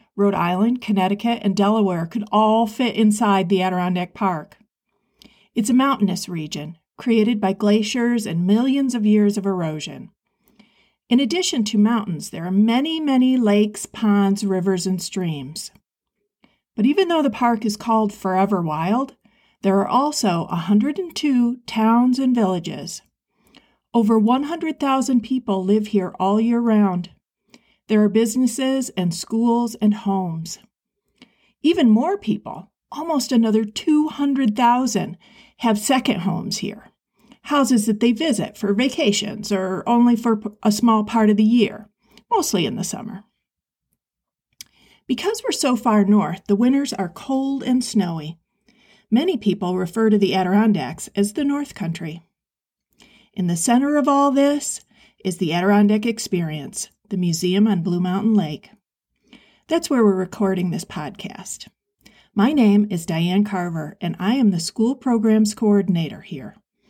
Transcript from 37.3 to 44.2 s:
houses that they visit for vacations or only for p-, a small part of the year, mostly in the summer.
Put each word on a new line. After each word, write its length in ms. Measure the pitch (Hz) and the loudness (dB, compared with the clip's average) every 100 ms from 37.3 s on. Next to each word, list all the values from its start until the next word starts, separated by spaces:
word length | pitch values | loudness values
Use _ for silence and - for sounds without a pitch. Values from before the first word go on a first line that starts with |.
| _ | _
houses 440 | - 285 254 240 214 | -2 0 2 2 2
that 120 | 214 | 0
they 140 | 240 | 0
visit 440 | 226 320 208 - - | 2 0 -2 -4 -4
for 160 | 202 | -2
vacations 800 | 202 277 - 240 202 208 214 208 | 0 -2 0 0 0 -4 -8 -4
or 320 | 196 190 185 - | -2 -2 -4 0
only 260 | 240 240 | 4 4
for 220 | 226 233 214 | 4 2 -2
p-, 140 | 208 - | -4 -4
a 80 | 214 | -2
small 320 | 208 233 220 | 2 2 2
part 260 | 208 233 214 | 2 2 4
of 80 | 208 | 4
the 60 | |
year, 460 | 214 240 208 - - _ _ - - | 4 4 2 -2 -18 _ _ -20 -4
mostly 360 | 466 - 190 147 | -2 0 -2 -2
in 100 | 160 | -4
the 80 | |
summer. 400 | - - - - - _ _ _ _ _ _ _ _ _ | -8 -8 -12 -16 -18 _ _ _ _ _ _ _ _ _